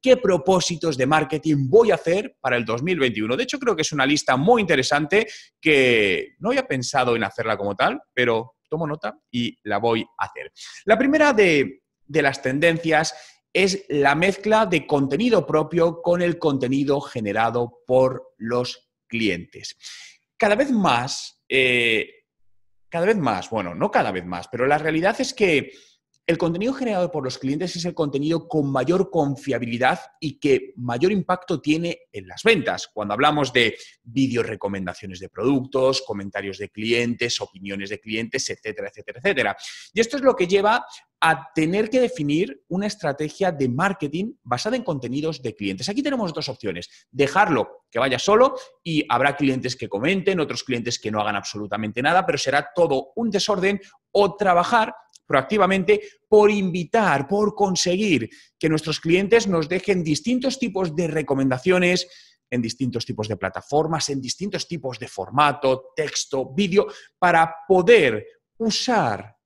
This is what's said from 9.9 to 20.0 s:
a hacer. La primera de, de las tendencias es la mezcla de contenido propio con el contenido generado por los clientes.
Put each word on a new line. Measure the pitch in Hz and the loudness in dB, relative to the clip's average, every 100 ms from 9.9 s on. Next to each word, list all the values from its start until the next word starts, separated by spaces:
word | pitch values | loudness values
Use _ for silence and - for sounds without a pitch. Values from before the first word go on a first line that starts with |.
| 113 - - | 0 -4 -8
a | 95 | -8
hacer. | - 65 _ - - | -8 -16 _ -20 -10
La | - 220 | 0 2
primera | 269 302 294 | 4 4 4
de, | 220 190 147 107 - _ _ _ | 6 4 4 0 -4 _ _ _
de | 151 | 0
las | 143 135 | 2 0
tendencias | 131 139 170 165 165 151 - - - _ _ | -4 2 2 2 0 0 0 -8 -20 _ _
es | 170 190 196 - | 0 0 -2 -4
la | 143 139 | 2 2
mezcla | 147 190 185 214 214 | 4 0 0 0 2
de | 214 170 - | 2 -2 0
contenido | 147 135 143 247 214 | 0 0 0 2 2
propio | 147 156 151 170 170 170 | 2 -2 0 0 0 0
con | - 175 | -2 0
el | 175 170 | 0 0
contenido | 160 139 123 139 139 139 | -2 0 0 0 0 -2
generado | - 123 104 104 117 120 120 _ | -2 -6 -2 0 0 0 -4 _
por | - 127 131 131 - _ | 0 2 2 0 -14 _
los | 113 120 123 - _ _ _ | -4 -2 -4 -10 _ _ _
clientes. | 113 107 87 - - - - - - | -2 -2 -2 -8 -18 -18 -18 -20 -20